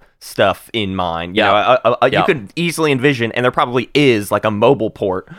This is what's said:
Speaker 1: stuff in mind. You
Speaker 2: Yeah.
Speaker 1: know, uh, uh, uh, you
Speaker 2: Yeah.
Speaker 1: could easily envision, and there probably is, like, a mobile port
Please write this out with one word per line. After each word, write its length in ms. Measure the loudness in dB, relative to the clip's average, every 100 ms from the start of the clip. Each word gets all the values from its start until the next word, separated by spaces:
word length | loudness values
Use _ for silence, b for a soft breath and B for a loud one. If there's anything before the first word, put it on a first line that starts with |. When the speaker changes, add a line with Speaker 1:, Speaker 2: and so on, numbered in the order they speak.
| _ _
Speaker 1:
stuff 500 | -10 0 0 0 -6
in 240 | -6 -4 -4
mind. 400 | -4 -6 -4 0
You 80 |
Speaker 2:
Yeah. 60 | 2
Speaker 1:
know, 40 | 2
uh, 200 | 2 2
uh, 120 | 2 0
uh, 40 | 2
you 80 |
Speaker 2:
Yeah. 80 | 2
Speaker 1:
could 260 | 0 -2 -6 -6
easily 380 | -6 -2 0
envision, 400 | 2 0 0 -2
and 100 | -2
there 80 | -2
probably 380 | 0 -2 -2 -2
is, 380 | 2 2 2 0
like, 140 | -2 -2
a 60 |
mobile 380 | 2 2 2 -2
port 380 | -4 -6 -6 -10